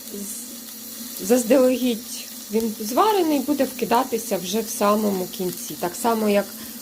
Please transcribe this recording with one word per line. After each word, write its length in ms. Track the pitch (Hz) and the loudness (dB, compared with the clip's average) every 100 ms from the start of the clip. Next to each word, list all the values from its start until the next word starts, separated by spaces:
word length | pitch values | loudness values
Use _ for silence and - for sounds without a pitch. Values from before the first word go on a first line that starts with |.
| - | -12
з-, 1120 | 202 202 - - - - - - - - - 190 | -10 -8 -10 -12 -14 -14 -14 -14 -12 -10 -6 2
заздалегідь 1000 | 254 226 269 254 247 247 214 - - - - - | 2 6 6 6 4 0 -2 -6 -10 -10 -14 -4
він 240 | 214 226 208 | -2 -2 -4
зварений, 600 | 214 254 427 403 320 285 | -2 2 4 4 4 2
буде 240 | 262 285 | 2 0
вкидатися 760 | 269 - 196 233 269 226 - 190 | 0 -2 2 2 2 -2 -2 -4
вже 240 | 180 214 | 0 -2
в 80 | 214 | -2
самому 580 | - 208 214 214 190 180 - | 2 4 4 2 0 -4 -4
кінці. 360 | 180 - - 151 | -4 -4 -8 -6
Так 120 | 170 - | -6 -2
само, 280 | 233 226 214 | 0 2 4
як 160 | 202 202 - - - | 2 2 -8 -12 -14